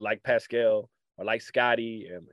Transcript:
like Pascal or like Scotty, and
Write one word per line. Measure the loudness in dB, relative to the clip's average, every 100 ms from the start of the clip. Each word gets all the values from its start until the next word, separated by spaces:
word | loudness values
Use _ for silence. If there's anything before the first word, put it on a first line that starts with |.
like | -6 -4
Pascal | 0 0 0 2 4 2 0 _ _ -10
or | -4
like | -4
Scotty, | -2 0 2 2 0 -8 -12
and | -14 -14